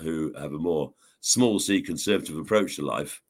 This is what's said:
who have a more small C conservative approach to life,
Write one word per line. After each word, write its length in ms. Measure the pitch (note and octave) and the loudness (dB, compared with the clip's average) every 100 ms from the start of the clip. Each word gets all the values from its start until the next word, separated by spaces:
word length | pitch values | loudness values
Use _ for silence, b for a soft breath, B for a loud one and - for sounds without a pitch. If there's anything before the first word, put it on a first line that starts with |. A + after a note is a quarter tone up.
who 300 | D#2+ D#2+ D#2 C#2+ | -4 -2 -4 -6
have 140 | D2+ | -8
a 60 | D2+ | -4
more 340 | E2+ D#2 C#2+ _ _ _ | 0 0 -2 _ _ _
small 380 | - B2 A#2+ G2+ | 0 4 4 4
C 220 | - G2 | 2 2
conservative 540 | F#2 D#2+ G#2 F#2+ E2 D#2 | 0 -4 0 0 0 -8
approach 380 | - G#2+ F#2 - | 2 2 2 -4
to 60 | |
life, 380 | C#2+ A1 D3 - | -4 -4 -6 -12